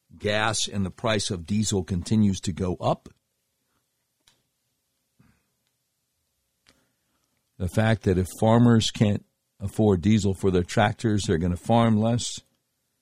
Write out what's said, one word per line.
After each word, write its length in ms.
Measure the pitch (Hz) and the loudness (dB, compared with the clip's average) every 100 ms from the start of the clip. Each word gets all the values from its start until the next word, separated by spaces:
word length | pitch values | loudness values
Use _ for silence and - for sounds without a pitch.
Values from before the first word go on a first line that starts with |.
| _ 82 | _ -8
gas 500 | 104 107 110 - - | -4 -2 -2 -2 -6
and 200 | 101 92 | -4 -6
the 40 | |
price 400 | - 117 107 - | -4 -2 -2 -4
of 140 | 85 | -8
diesel 400 | 82 196 104 101 | -4 -2 0 -2
continues 560 | 87 90 - 110 101 92 | -2 -6 0 2 2 0
to 120 | - | -6
go 240 | 80 92 85 | -6 -6 -4
up, 300 | 127 - - _ _ _ _ _ _ _ _ _ _ _ _ _ _ _ _ _ _ _ _ _ _ _ _ _ _ _ _ _ _ _ _ _ _ _ _ _ _ _ _ _ _ _ _ - | -4 -4 -8 _ _ _ _ _ _ _ _ _ _ _ _ _ _ _ _ _ _ _ _ _ _ _ _ _ _ _ _ _ _ _ _ _ _ _ _ _ _ _ _ _ _ _ _ -8
the 100 | 90 | -6
fact 360 | 107 110 110 | -2 0 0
that 120 | 101 90 | 0 0
if 100 | 90 - | -2 -2
farmers 500 | 110 117 120 113 - | 2 4 6 4 2
can't 360 | - 104 101 _ _ _ _ | 0 0 0 _ _ _ _
afford 400 | 98 - 107 92 | -10 0 2 2
diesel 340 | 101 110 98 | 2 2 2
for 180 | 92 98 | 0 0
their 100 | 90 | 0
tractors, 600 | 85 120 104 - 113 104 | 0 0 0 0 -2 -2
they're 120 | - 82 | 0 0
gonna 200 | 87 87 | 0 -4
farm 420 | - 117 117 107 | 0 2 2 2
less, 400 | 113 120 - - _ _ _ _ _ _ | 0 -2 -6 -12 _ _ _ _ _ _